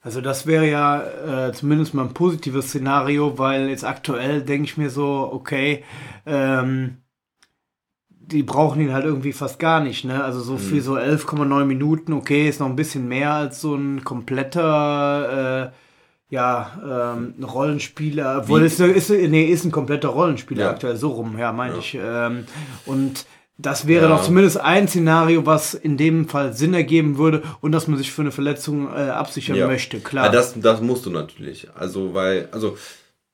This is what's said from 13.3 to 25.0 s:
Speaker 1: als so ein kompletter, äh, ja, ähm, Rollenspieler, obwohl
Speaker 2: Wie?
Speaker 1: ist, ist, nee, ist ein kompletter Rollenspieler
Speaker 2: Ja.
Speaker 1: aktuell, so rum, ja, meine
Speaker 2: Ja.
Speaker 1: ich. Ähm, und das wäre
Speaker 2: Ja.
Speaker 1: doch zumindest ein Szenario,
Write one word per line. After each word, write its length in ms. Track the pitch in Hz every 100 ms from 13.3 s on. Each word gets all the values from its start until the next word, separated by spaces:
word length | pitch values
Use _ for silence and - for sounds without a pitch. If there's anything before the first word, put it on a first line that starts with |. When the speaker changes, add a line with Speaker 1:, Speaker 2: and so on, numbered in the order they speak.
Speaker 1:
als 300 | 151 143 131
so 140 | 156 143
ein 280 | 139 139
kompletter, 1700 | - 120 - 131 135 175 165 151 147 143 143 143 127 135 131 131 131
äh, 600 | - _ _ _ _ _
ja, 840 | 131 123 123 - 175 143 127 120 117
ähm, 260 | 120 -
Rollenspieler, 960 | 127 123 147 147 - - 151 147 135 135
obwohl 200 | 110 156
Speaker 2:
Wie? 40 | 160
Speaker 1:
ist, 140 | 165
ist, 300 | 180 190 190
nee, 340 | 208 170 156 160
ist 180 | 170
ein 60 | 170
kompletter 380 | 156 127 143 143
Rollenspieler 560 | 123 175 135 - -
Speaker 2:
Ja. 60 | 98
Speaker 1:
aktuell, 260 | - 127 117
so 140 | 143
rum, 260 | 117 113 107
ja, 140 | 117
meine 220 | 113 123
Speaker 2:
Ja. 60 | 87
Speaker 1:
ich. 180 | - 135
Ähm, 440 | 104 117 120 120 117 156 143 127 -
und 400 | 135 135 135 - - _ -
das 280 | 143 131 147
wäre 200 | 170 160
Speaker 2:
Ja. 80 | 156
Speaker 1:
doch 80 |
zumindest 340 | - 180 196 -
ein 300 | 147 185 202
Szenario, 580 | 180